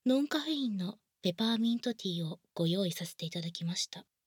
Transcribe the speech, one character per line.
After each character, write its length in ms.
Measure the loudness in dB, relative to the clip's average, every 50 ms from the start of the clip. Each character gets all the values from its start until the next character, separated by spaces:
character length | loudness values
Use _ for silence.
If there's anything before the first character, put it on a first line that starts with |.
| _
ノ 140 | 4 4 4
ン 80 | 4 2
カ 120 | 0 -2
フ 80 | 0 0
ェ 40 |
イ 160 | 0 0 0 0
ン 100 | 0 0
の 160 | -2 -4 -6 -8 _ _ _ _
ペ 140 | -2 -2 0
パ 100 | 2 2
ー 140 | 2 2 2
ミ 160 | 2 2 2
ン 40 | 2
ト 140 | 0 -2
テ 160 | -4 -2 -4 -4
ィ 160 | -2 -2 -2
ー 20 |
を 140 | -4 -6 -8 _ _ _
ご 120 | 2 2
用 200 | 4 4 4 2
意 60 | 0
さ 120 | -2 -4 -8
せ 100 | -8 -8 -8
て 80 | -8
い 40 | -6
た 120 | -6 -6
だ 80 | -6 -6
き 160 | -6 -4 -4
ま 100 | -4 -2
し 100 | -4 -4 -6
た。 160 | -8 -14 -16 _ _ _ _